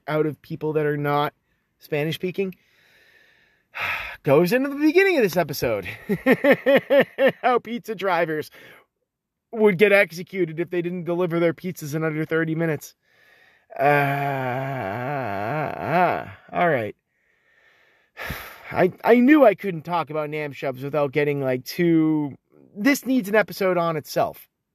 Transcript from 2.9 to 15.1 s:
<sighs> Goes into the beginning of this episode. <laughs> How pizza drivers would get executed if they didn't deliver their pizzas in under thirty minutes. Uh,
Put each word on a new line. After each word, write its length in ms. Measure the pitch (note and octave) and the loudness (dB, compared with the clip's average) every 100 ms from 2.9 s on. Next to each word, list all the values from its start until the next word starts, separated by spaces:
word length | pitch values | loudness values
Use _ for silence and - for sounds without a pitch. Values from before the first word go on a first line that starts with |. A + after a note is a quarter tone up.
| _ _ _ _ _ _ _ _ | _ _ _ _ _ _ _ _
<sighs> 500 | - - - - - | -10 -6 -6 -10 -6
Goes 280 | - C#3+ F3 | 2 4 4
into 160 | B3 C#4 | 2 0
the 80 | C#4 | 0
beginning 400 | D4+ E4+ G4 E4 | 2 4 4 4
of 80 | |
this 140 | G#3 F3 | 2 0
episode. 500 | D#3+ D3 B2+ G#2 F#2 G#2+ - G3 - - C#4+ - - C#4 - C#4 - - C4 - | -2 -2 -2 -2 -6 -10 -6 -2 2 4 4 4 4 2 4 2 2 2 0 2
<laughs> 60 | |
How 180 | A#3+ B3 | 0 0
pizza 360 | G#3+ A#3+ - G#3 | -2 -10 -8 -6
drivers 560 | F#3+ E3+ E3 D#3 - - - - _ _ _ _ _ _ - | -2 0 0 -4 -8 -14 -20 -20 _ _ _ _ _ _ -10
would 260 | A#3 G#3+ F3 | 2 2 4
get 160 | G#3 | 4
executed 640 | G3+ G3 E3 F3+ F#3+ E3 D#3+ | 4 2 -2 -8 -4 -4 -4
if 100 | F3 | -6
they 120 | F3+ | -4
didn't 240 | E3+ F3+ E3 | -4 -6 -6
deliver 340 | E3+ F3+ E3+ | -4 -2 0
their 140 | E3+ | 0
pizzas 420 | - F#3 - D3+ D#3 | -2 -8 -10 -8 -4
in 80 | |
under 220 | D#3+ D3+ D#3+ | -4 -4 -2
thirty 280 | D#3+ D#3+ | -2 -2
minutes. 420 | D#3+ E3 D3 - _ _ _ _ _ _ _ _ - | -2 -2 -4 -8 _ _ _ _ _ _ _ _ 0
Uh, 60 | C#3 D3 C#3 C#3 C#3 C3+ B2+ B2 C3+ C3+ F#2+ G#2+ B2+ | 2 2 2 -2 -2 -2 -4 -4 -6 -6 -6 -6 -6